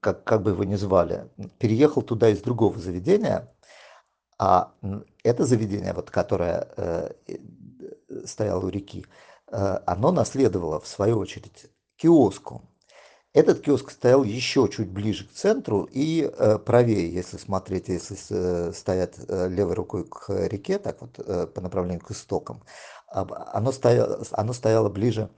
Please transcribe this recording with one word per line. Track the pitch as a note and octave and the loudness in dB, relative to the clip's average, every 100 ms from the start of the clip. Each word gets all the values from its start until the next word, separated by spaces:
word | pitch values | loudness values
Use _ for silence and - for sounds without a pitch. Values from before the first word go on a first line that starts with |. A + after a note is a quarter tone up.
как, | - F#2 | -2 -4
как | - A2 | 0 2
бы | G2+ | 2
его | F#2 | -2
ни | G2 G2+ | -2 -2
звали, | G2 F#2 E2+ - - - G2 _ | 2 4 4 -2 -8 -16 -16 _
переехал | A#2 A2 D3 D3+ | 0 4 4 4
туда | A2 A#2 A2+ | -2 2 4
из | G2+ | 4
другого | A#2 A#2+ G#2+ A2+ | -2 2 2 0
заведения, | F2+ F2+ G2 G3+ G#3 F#2+ - _ _ - - - _ _ _ _ | -8 -6 0 0 2 -2 -4 _ _ -20 -20 -20 _ _ _ _
а, | F#2+ F#2 - _ | 4 4 2 _
м, | G2+ G2+ - _ | -10 -8 -10 _
это | A#2 A#2+ C3+ | 0 2 2
заведение, | A#2+ A2 G2+ F#2 | 2 0 -4 -4
вот, | F2 - | -6 -4
которое, | - F2 F#2+ F2 F2 - - | -2 0 0 0 -2 -4 -8
э, | F2 E2+ - - _ | -4 -4 -6 -10 _
э, | - - - - - - - _ - - | -14 -14 -20 -20 -18 -18 -18 _ -14 -14
стояло | - G#2+ F2+ F#2+ | -6 -4 -2 -2
у | |
реки, | G2 G2 F2+ - - - - _ | -6 -10 -16 -16 -20 -20 -20 _
э, | G#2+ G2 F#2 - | -4 -2 -2 -2
оно | F2 B2+ | 0 2
наследовало, | F3+ A2 C3+ B2+ F#2 E2+ D2+ | 2 0 2 2 2 -4 -6
в | - | -8
свою | - G2+ A2+ | -2 0 0
очередь, | G2 - - _ - _ _ _ | -2 -10 -18 _ -20 _ _ _
киоску. | E3 E3+ A2+ - - A#1+ - _ _ - - _ _ | 6 6 6 2 -14 -16 -18 _ _ -20 -20 _ _
Этот | C#3+ D#3 E3+ | 4 6 4
киоск | - C3+ - | 2 0 0
стоял | - B2+ C3 | 0 6 6
ещё | B2+ A2+ B2 - A#2 | 4 -2 -2 2 2
чуть | - G2+ | 2 -6
ближе | F#2 G#2+ F#2 G2+ | -4 -4 -4 -8
к | |
центру | - F#3+ A3+ - G#2 E2+ | -4 0 0 0 -2 -2
и, | B2+ D#3 E3 C#3+ - | -4 -2 0 -2 2
э, | G#2+ G#2+ | 2 2
правее, | - A#2 A#2+ G#2 E2+ | 4 4 4 2 0
если | F2 F#2 - | -4 -8 -12
смотреть, | - F#2+ - F#2 - | -6 -6 -2 -6 -4
если | F2+ - G2 | -6 -6 -14
с-, | - | -6
э, | G2+ F2+ F2 E2+ | -4 -2 -2 -4
стоять, | E2 - F#2 F2+ - - | -6 -4 -2 -2 -6 -8
э, | F#2+ F#2 | -4 -2
левой | F2+ G2 F2 | 0 -2 -2
рукой | F2 F2 E2+ | -4 -6 -8
к | - - G2 F#2 | -12 -6 -4 -4
реке, | G2+ - G3 | -6 -4 -4
так | G3+ - | -4 -10
вот, | - - | -14 -16
э, | - F#2 E2+ | -6 -4 -4
по | - | -8
направлению | F#2 F#2+ F2+ F2 | -8 -4 -4 -6
к | - | -8
истокам, | - - F2+ - - _ - - - _ | -14 -6 -6 -6 -16 _ -20 -20 -20 _
об-, | - F#2+ | -8 -6
оно | - - G#2 A#2 | -8 -8 -2 -2
стоя-, | B2 B2 A#2+ A2+ G2 - | 2 4 4 4 -2 -6
оно | - G#2+ | -4 -4
стояло | B2 A2 A2+ G#2+ | 0 2 4 2
ближе | F#2+ A#2 G#2+ G#2 | 0 -2 0 -6